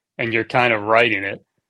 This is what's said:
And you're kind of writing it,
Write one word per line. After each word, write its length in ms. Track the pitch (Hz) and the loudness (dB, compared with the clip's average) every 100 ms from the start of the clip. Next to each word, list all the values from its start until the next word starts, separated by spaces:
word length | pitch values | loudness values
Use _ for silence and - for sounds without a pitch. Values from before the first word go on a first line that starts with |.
| _ - | _ -8
And 160 | 117 | -4
you're 100 | 113 110 | -4 -2
kind 260 | 131 123 | 0 0
of 100 | 110 | 0
writing 400 | 104 113 120 101 | 2 2 2 0
it, 200 | 98 - _ _ _ | -6 -10 _ _ _